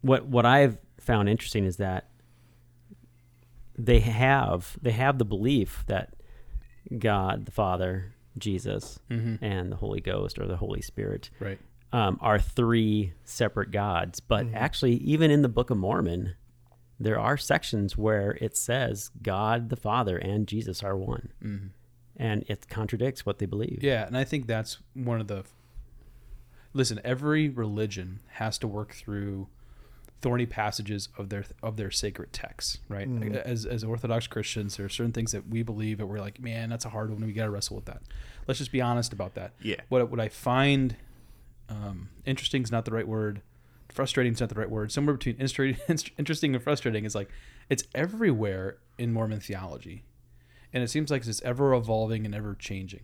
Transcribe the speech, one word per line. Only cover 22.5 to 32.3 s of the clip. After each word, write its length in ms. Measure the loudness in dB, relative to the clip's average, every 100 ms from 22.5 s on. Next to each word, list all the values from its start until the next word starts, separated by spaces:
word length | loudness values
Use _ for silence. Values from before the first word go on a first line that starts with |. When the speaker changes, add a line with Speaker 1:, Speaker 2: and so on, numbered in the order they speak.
| -6 -6
Speaker 1:
contradicts 560 | -6 -4 0 -2 -2 -4
what 140 | -2
they 80 | -2
believe. 320 | -2 -4 -2
Speaker 2:
Yeah, 240 | 0 0 0
and 100 | -2
I 80 |
think 220 | -2 -2 -2
that's 320 | -4 -4 -10 -14
one 260 | -8 -2 -2
of 80 | -2
the, 160 | -6 -10 -18 -18 -16 -16 -20 -20 -20 -18 -18 -18 -20 -8
listen, 300 | 0 0 0
every 460 | -2 0 2 4 2
religion 720 | 0 -2 0 -2 -2 -8 -10 -14
has 260 | -6 -4 -2
to 80 | -4
work 260 | -4 -8
through 540 | -10 -8 -4 -4 -4 -8 -14 -20 -20 -20 -20 -20 -6
thorny 240 | 0 0 0
passages 640 | -2 -2 -2 -4 -6 -6 -10
of 100 | -8
their, 160 | -6 -8 -8
of 160 | -8 -4
their 140 | -4
sacred 420 | -2 -4 -6 -10